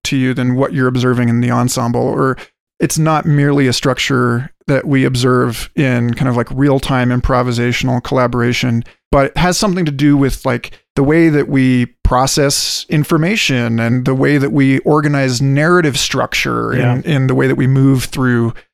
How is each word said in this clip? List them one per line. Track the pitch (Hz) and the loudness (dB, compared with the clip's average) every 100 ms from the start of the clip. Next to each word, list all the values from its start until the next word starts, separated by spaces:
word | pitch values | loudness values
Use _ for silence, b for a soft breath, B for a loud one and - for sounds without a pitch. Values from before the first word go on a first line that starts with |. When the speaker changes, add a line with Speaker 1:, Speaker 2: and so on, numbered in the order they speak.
Speaker 1:
to | - 139 | -6 -2
you | 127 | -2
than | 127 127 123 | -2 -2 0
what | 139 | -2
you're | 143 127 | 0 0
observing | 127 127 123 120 | 0 0 2 0
in | 117 | 0
the | 120 | 0
ensemble, | 120 127 135 120 120 | 0 0 -2 -4 -2
or | 127 - 135 123 B _ _ - | -2 -2 -2 -4 B _ _ -6
it's | - 156 | -4 0
not | 156 156 - | 0 0 0
merely | 143 143 143 131 | 2 2 2 0
a | |
structure | 117 139 127 - 131 123 120 143 _ - | 0 -2 -2 -2 0 0 -2 -6 _ -2
that | 135 165 | -2 0
we | 135 | 0
observe | 131 123 123 127 123 113 - - | 0 0 0 2 0 -4 -8 -2
in | 135 123 120 | 0 0 -2
kind | 117 135 | -2 -2
of, | 120 | -2
like, | 117 | -4
real-time | 131 143 135 - 131 123 | 0 0 0 0 -2 0
improvisational | 123 - 127 123 120 120 113 131 123 | 0 0 0 0 -2 -2 -2 -2 -2
collaboration, | - 131 123 123 120 120 127 117 - b - | -2 0 0 0 -2 0 -2 -2 -4 b -2
but | 139 135 | 0 2
it | - | 0
has | 180 175 | 0 0
something | 214 180 156 | -2 0 -2
to | |
do | 139 147 | 2 2
with, | 143 135 - | 4 2 0
like, | 131 120 - b _ | -4 -4 -6 b _
the | - | -2
way | 139 160 165 | 2 4 4
that | 147 - | 2 0
we | 135 131 123 120 _ | 2 2 2 0 _
process | - 123 135 - 139 - - - - | 0 2 2 2 0 0 -4 -8 -2
information | 151 143 160 165 - - 127 117 113 | -2 0 0 0 -2 -2 -2 0 -2
and | 117 127 | 0 0
the | 123 | 0
way | 131 139 143 | 0 2 2
that | 139 | 2
we | 147 135 135 | 2 2 2
organize | - 151 147 143 131 123 | 2 0 2 0 0 0
narrative | 135 139 156 180 156 127 | 0 2 2 2 2 -2
structure | - 131 123 - 135 120 117 123 | -4 -4 -4 -2 -2 -2 -2 0
Speaker 2:
Yeah. | 120 123 | 0 0
Speaker 1:
in, | |
in | 165 143 131 | -2 0 0
the | |
way | 131 135 | 2 0
that | |
we | 131 131 | 2 2
move | 135 135 131 | 4 4 2
through | - - 127 120 117 - B | -2 -4 -2 0 -2 -6 B